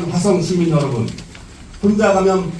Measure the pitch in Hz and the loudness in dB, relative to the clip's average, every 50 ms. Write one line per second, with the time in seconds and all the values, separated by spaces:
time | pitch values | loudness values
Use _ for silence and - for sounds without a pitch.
0 | 170 160 - 175 - 202 185 175 165 - 185 175 170 165 156 147 135 135 120 113 | 0 0 -2 0 2 2 2 2 0 0 0 0 2 2 2 2 0 0 -2 -2
1 | 110 90 - - - - - - - - - - - - - - - 202 214 208 | -4 -4 -6 -10 -14 -18 -18 -20 -20 -20 -20 -20 -20 -20 -8 -2 0 0 2 2
2 | 220 202 190 190 190 190 185 185 175 156 - | 2 2 4 4 4 2 2 0 0 -4 -8